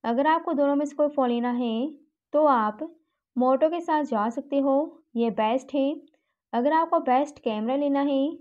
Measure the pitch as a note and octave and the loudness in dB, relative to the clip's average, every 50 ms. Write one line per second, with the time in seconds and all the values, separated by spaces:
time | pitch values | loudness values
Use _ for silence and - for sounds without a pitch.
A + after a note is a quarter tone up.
0 | - A3+ A#3+ A#3+ C#4+ D#4 D#4+ E4 E4 - D#4 C4 C#4+ C#4+ C#4+ C#4+ D4 D4 D4 - | -4 -2 -2 2 2 2 2 2 0 -2 0 0 2 2 2 0 -2 -4 -2 -2
1 | D4 D4 D4 - C4 B3 A#3+ A#3+ A#3+ B3 B3 A#3+ B3 A#3 A3+ A3+ B3+ D#4 D4+ - | -2 0 0 0 0 0 0 -2 -2 -2 -2 -2 -2 -2 -2 -2 -4 -6 -8 -12
2 | _ _ _ _ _ _ - D4 D#4 D4 C4+ A#3 G#3+ G#3+ G#3 - D#4 E4 E4+ _ | _ _ _ _ _ _ 0 2 4 4 4 4 2 -2 -2 -6 -12 -12 -12 _
3 | _ _ _ _ _ _ _ B3 B3+ B3+ C4 C4 D4+ D#4+ E4 F4 E4+ F4 D#4 D4+ | _ _ _ _ _ _ _ 0 2 2 2 4 2 2 0 -2 -2 -2 0 0
4 | D4 - A#3+ G#3+ G#3 A#3 A#3 D4 C#4 - C#4 C#4 C4+ C#4 C4+ C#4 D#4 E4+ - - | 0 -2 -2 -2 -2 -2 -4 -6 -8 -2 -2 0 2 2 2 2 0 -2 -8 -20
5 | _ _ _ A3+ A#3 A#3 - - G#3+ G#3+ A#3 C4+ C4 - - C#4+ C4+ C#4 D#4 D4+ | _ _ _ -2 -2 0 0 0 0 0 0 -2 -4 -4 -2 -2 0 0 -2 -6
6 | - _ _ _ _ _ _ _ _ _ - A#3 B3 D4 D#4 D#4+ E4+ E4 F4 E4 | -12 _ _ _ _ _ _ _ _ _ -4 0 0 2 2 2 2 2 0 0
7 | E4 C4 B3 C4 D4 D4 D4 - - A#3+ G#3+ G#3+ A3 A#3 C4 C#4+ D4 C#4+ C#4 C#4 | 2 2 2 2 0 -2 -6 -8 -6 -6 -4 -4 -2 -2 -2 0 0 0 0 0
8 | C#4 D4 C#4 C4+ C4+ D4+ E4 - | 0 0 0 0 0 -2 -4 -8